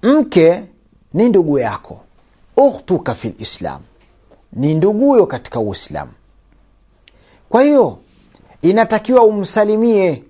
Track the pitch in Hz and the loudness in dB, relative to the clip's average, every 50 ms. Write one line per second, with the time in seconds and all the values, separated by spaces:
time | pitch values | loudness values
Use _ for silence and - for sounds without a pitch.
0 | - 226 277 311 269 - - 180 165 160 175 190 208 - _ _ _ _ _ _ | 2 2 2 2 0 0 2 4 4 4 2 0 -6 -18 _ _ _ _ _ _
1 | _ _ - 156 220 240 214 190 170 151 143 139 120 107 101 - _ - - - | _ _ -4 0 0 2 2 2 2 2 -2 -2 -2 -4 -8 -10 _ -18 -20 -20
2 | _ _ _ _ _ _ _ _ _ _ _ - 269 277 269 - - - 185 156 | _ _ _ _ _ _ _ _ _ _ _ 2 2 2 0 -2 -6 -4 -4 -4
3 | - - 113 - - 117 - - 110 - - - - 80 67 67 - _ _ _ | -2 -6 -10 -8 -10 -12 -12 -10 -12 -12 -10 -10 -10 -12 -12 -12 -18 _ _ _
4 | _ _ _ _ _ _ _ _ _ _ - 110 131 147 156 156 156 202 214 208 | _ _ _ _ _ _ _ _ _ _ -8 -4 -2 -2 0 2 0 0 0 2
5 | 254 285 277 240 185 - - 120 - - - 120 110 104 98 - - - 76 76 | 2 4 4 4 2 2 0 -12 -12 -10 -8 -6 -6 -6 -6 -10 -12 -12 -12 -12
6 | 71 64 - _ _ _ _ _ _ _ _ _ _ _ _ _ _ _ _ _ | -14 -14 -18 _ _ _ _ _ _ _ _ _ _ _ _ _ _ _ _ _
7 | _ - _ _ _ _ _ _ _ _ - 233 269 294 294 277 226 139 110 - | _ -20 _ _ _ _ _ _ _ _ 0 2 2 4 4 2 2 0 -2 -10
8 | _ _ _ _ _ _ _ _ _ _ _ _ - 165 196 220 226 220 233 208 | _ _ _ _ _ _ _ _ _ _ _ _ -2 0 2 2 0 0 0 -4
9 | 220 - 254 247 233 214 214 208 190 175 - 220 208 208 214 214 226 240 226 202 | -2 2 2 4 4 4 2 0 -6 -4 -2 -2 0 0 0 0 2 2 2 2
10 | 190 180 147 117 - _ | 0 0 -2 -4 -10 _